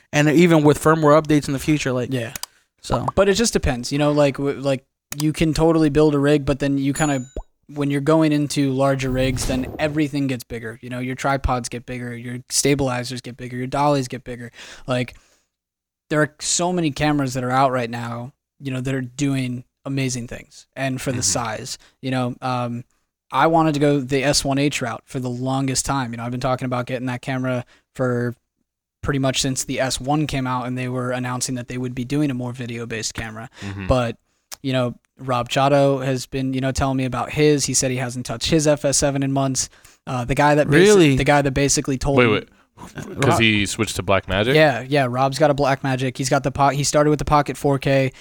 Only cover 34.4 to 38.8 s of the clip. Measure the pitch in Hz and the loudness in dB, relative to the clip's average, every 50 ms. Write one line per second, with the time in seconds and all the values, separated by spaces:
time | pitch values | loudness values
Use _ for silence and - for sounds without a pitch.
34.4 | _ - - - - 135 131 127 123 120 113 - _ _ _ - 131 131 127 120 | _ -20 -16 -10 -6 -4 -2 -2 -2 -4 -6 -10 _ _ _ -12 -6 -4 -4 -4
35.4 | 120 123 - 139 135 139 143 143 139 139 139 131 131 135 131 123 - - - 135 | -4 -2 0 2 2 4 4 4 4 4 2 0 -2 -2 -4 -4 -6 -8 -6 -6
36.4 | 131 131 131 131 131 131 127 - 143 135 131 135 131 127 123 120 117 - - 151 | -4 -4 -2 -2 -2 -2 -2 -2 -2 -2 0 -2 -2 -2 -4 -4 -6 -4 0 2
37.4 | 151 151 151 139 131 - 127 - 139 131 123 127 131 123 123 127 123 - 120 113 | 4 4 4 4 2 0 0 0 0 -2 -2 -4 -6 -6 -6 -8 -8 -8 -8 -6
38.4 | - - 165 160 147 151 147 139 | -2 0 2 2 4 4 2 2